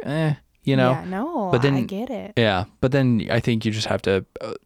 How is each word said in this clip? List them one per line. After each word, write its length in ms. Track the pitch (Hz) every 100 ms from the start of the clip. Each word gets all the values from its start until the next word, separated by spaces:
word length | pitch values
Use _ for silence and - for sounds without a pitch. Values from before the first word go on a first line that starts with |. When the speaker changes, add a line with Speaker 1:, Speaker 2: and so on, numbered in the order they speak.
Speaker 1:
eh, 300 | 131 156 156 143 _ _
you 100 | -
know? 180 | 135 127
Speaker 2:
Yeah, 120 | 147
no, 460 | 175 190 294 320 190
Speaker 1:
But 80 | -
then 140 | -
Speaker 2:
I 80 | 269
get 260 | - 196 262
it. 240 | 208 98 120
Speaker 1:
Yeah, 260 | 110 - 104 _
but 120 | 131
then 340 | 139 127 113 -
I 100 | 120
think 260 | 127 113 113
you 40 |
just 160 | 107 -
have 120 | 98
to, 220 | - 95 - -
uh, 140 | 110 -